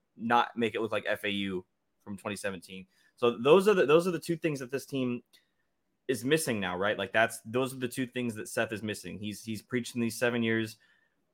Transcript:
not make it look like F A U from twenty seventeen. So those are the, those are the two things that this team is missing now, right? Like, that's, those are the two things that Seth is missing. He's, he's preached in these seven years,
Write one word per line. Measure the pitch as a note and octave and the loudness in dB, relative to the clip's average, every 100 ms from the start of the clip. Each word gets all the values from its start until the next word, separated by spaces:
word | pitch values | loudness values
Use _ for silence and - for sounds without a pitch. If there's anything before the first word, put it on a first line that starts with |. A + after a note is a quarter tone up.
| _ - | _ -8
not | A2+ A#2+ - A2+ | 2 2 2 0
make | A2+ | 0
it | G#2+ | 0
look | A2 | -2
like | G#2+ F#2+ | -2 -2
F | G#2 | -2
A | G#2 | -2
U | G2+ G2 F#2 - _ _ _ | -2 -2 -4 -8 _ _ _
from | - G2+ | -14 -10
twenty | G#2+ G2+ | -8 -6
seventeen. | G2+ F#2 - F#2+ F#2 _ _ - | -6 -8 -14 -18 -18 _ _ 2
So | A#2+ | 2
those | A#2 B2+ F3+ G3 | 4 8 8 8
are | |
the, | F#3+ | 4
those | C3+ D#3+ F3+ | 6 6 4
are | |
the | E3 | -2
two | - E3 | -4 -2
things | E3 C#3 | -2 -4
that | B2 | -6
this | G#2 - | -8 -6
team | C#3 B2+ A#2+ _ _ _ _ _ _ _ _ - | -4 -2 -4 _ _ _ _ _ _ _ _ -6
is | B2 | -4
missing | B2 D#3+ D3+ A2 | 0 0 2 -2
now, | F#2 F2+ | -2 0
right? | G2+ G2+ | 0 0
Like, | G2 | 0
that's, | A2 A2+ - | 2 2 0
those | A2+ B2 B2+ | -4 -2 -2
are | C3 | -4
the | B2+ | -6
two | C3+ B2+ | -4 -4
things | B2+ A#2+ G#2+ | -2 -4 -4
that | - | -6
Seth | - A#2 | -2 -2
is | G#2+ | -4
missing. | G#2+ G2+ F2+ F#2 | -6 -6 -8 -8
He's, | G#2 G2 | -8 -8
he's | A2+ G#2+ | -8 -8
preached | - B2 A#2+ A#2+ | -4 -4 -4 -4
in | |
these | A#2 - | -4 0
seven | A#2+ A#2+ | 0 0
years, | A2+ A2+ A2 - _ _ _ _ _ | 0 0 -2 -8 _ _ _ _ _